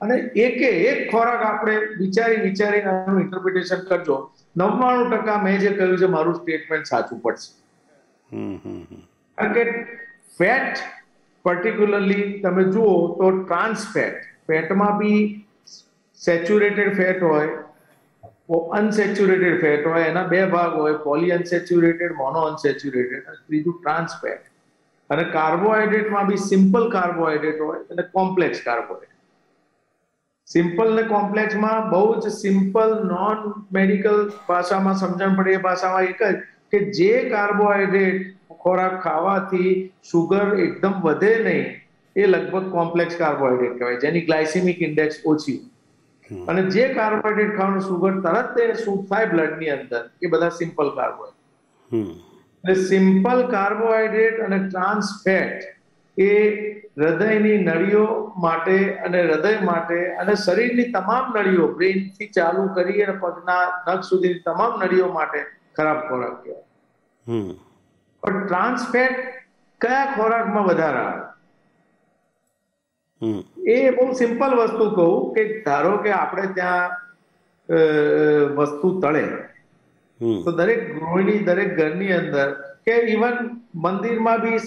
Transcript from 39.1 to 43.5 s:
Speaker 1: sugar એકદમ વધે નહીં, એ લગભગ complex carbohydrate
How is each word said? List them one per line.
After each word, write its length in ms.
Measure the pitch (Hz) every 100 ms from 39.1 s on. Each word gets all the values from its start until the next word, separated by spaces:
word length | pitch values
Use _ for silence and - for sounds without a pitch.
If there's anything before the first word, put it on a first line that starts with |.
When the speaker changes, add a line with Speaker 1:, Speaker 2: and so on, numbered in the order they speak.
| 156 185 196 190 185 185 185 190 - -
Speaker 1:
sugar 440 | 170 160 196 202
એકદમ 380 | 202 165 - 196 190
વધે 420 | 165 143 196 226
નહીં, 300 | 196 151 - - _ _ _ 190
એ 100 | 196
લગભગ 440 | 170 - 185 190
complex 460 | 175 165 170 170 -
carbohydrate 600 | 160 139 135